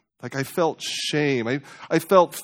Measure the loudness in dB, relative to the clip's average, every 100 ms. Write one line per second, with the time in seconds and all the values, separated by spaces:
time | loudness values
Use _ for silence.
0 | _ _ -10 -6 -4 0 0 0 -8 -8
1 | -4 0 0 0 -2 -4 -6 -18 -2 -2
2 | 4 4 4 0